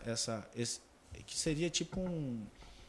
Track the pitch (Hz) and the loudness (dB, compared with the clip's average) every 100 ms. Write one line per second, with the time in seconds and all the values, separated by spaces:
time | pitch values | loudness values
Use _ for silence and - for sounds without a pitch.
0 | 117 113 - 110 - 117 117 - - - | 0 0 2 0 -2 0 0 0 -8 -20
1 | - - - - 165 151 170 - 165 196 | -14 -12 -6 0 2 4 4 2 2 0
2 | 185 165 139 117 101 - - - | 0 2 0 0 -4 -10 -16 -16